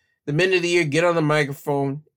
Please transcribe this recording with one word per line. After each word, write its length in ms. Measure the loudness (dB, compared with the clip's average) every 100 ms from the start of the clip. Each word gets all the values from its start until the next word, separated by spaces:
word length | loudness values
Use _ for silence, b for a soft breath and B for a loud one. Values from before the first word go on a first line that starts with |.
| _ _
the 80 | -6
Men 200 | 0 2
of 80 | 2
the 60 | 0
Year 160 | 0
get 200 | 0 2
on 120 | 2 2
the 60 |
microphone 840 | 2 0 -2 -6 -4 -4 -4 -6 -14